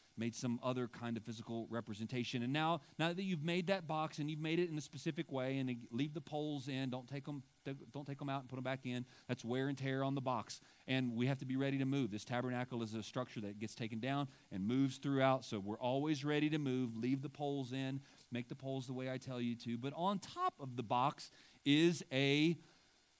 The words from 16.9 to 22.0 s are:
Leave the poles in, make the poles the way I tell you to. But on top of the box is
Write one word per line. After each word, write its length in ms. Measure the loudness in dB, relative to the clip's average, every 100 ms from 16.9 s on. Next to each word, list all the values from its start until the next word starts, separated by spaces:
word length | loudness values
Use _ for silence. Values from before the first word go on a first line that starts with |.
| 0
Leave 240 | 0 0
the 100 | -2
poles 420 | -4 -2 -2 -2
in, 280 | -4 -2 -4 -8 -20 -8
make 160 | -6 -6
the 80 |
poles 320 | -6 -4 -4 -4
the 60 |
way 180 | -4 -4
I 80 | -4
tell 220 | -4 -2
you 160 | -2 -2
to. 200 | -2 -4
But 180 | -4 0
on 240 | 0 0
top 400 | -4 -2 -2 -2
of 160 | -6 -4
the 80 |
box 480 | 2 4 4 2 -8 -18 -20 -2
is 400 | 4 8 8 4